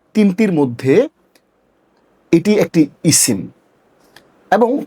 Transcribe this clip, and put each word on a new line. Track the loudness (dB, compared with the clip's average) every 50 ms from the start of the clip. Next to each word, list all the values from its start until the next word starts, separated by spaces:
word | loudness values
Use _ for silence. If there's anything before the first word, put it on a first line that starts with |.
| _ _ _
তিনটির | 0 0 2 2 0 0 0
মধ্যে | 0 0 -2 -2 -4 -4 -2 2 2 2 2 -2 -6 _ _ _ _ _ _ _ _ _ _ _ _ _ _ _ _ _ _ _ _ _ _ _
এটি | 0 0 2 0 0
একটি | 0 0 0 0 0 0 0 -2 _ -2
ইসিম। | 0 0 0 0 -2 -4 -6 -8 -14 -18 _ _ _ _ _ _ _ _ _ _ _ _ -20 _ _ _ _ _ _
এবং | 0 0 0 0 -2 -4 -4